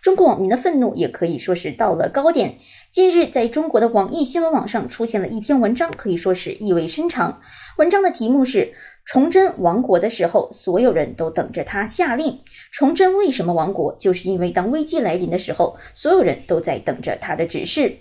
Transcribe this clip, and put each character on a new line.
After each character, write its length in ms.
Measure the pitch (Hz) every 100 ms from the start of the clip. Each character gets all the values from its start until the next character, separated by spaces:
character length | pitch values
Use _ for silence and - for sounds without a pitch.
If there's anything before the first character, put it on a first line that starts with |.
中 120 | - 381
国 120 | 339
网 120 | 196
民 100 | 190
的 80 | 247
愤 220 | 359 302
怒 120 | 247 -
也 120 | 175
可 180 | - 170
以 140 | 147
说 160 | - 175
是 160 | 156
到 240 | - 214 165
了 140 | -
高 200 | - 294
点。 260 | 320 233 - _ - _
近 180 | - 370
日， 160 | 349 320
在 220 | 262 233
中 220 | 294 311
国 100 | 220
的 80 | 226
网 240 | 226 190
易 120 | 311
新 180 | 269 339
闻 100 | 330
网 160 | 294 214
上 200 | 226 -
出 180 | - 233
现 160 | 220
了 60 | 185
一 120 | 226
篇 200 | 214 285
文 140 | 214
章， 160 | 247 330 -
可 140 | 214
以 80 | 170
说 160 | 190
是 180 | 180 - -
意 180 | 208
味 120 | 170 165
深 200 | 285 339
长。 340 | 254 170 - - - - -
文 120 | 320
章 140 | 403
的 80 | 381
题 180 | - 220
目 160 | 277 254
是 280 | 214 - - - _ -
“崇 240 | 254 302
祯 200 | 370 381 -
亡 220 | 175 190
国 180 | 247 170
的 80 | 214
时 200 | 226 170
候， 240 | 196 -
所 260 | - - 180
有 140 | 247
人 180 | 170 143 -
都 160 | 160
等 200 | - -
着 120 | -
他 240 | 143 196 214
下 280 | - 330 240
令。 220 | 311 247 - - -
崇 220 | - 277
祯 240 | 339 370 392
为 140 | 392
什 120 | 254
么 80 | 175
亡 220 | 170 160
国？ 240 | 196 156 -
就 140 | 196
是 160 | 180 180
因 80 | 190
为 120 | 175
当 180 | 175 190
危 160 | 302 302
机 140 | 330
来 160 | 214 175
临 160 | 180
的 80 | 180
时 120 | -
候， 240 | - 170 - - -
所 160 | 294
有 80 | 370
人 160 | 196 127 -
都 160 | 170
在 160 | 170 147
等 240 | - 123
着 160 | - -
他 160 | - 156
的 120 | 165
指 180 | 165 -
示。” 260 | - 262 -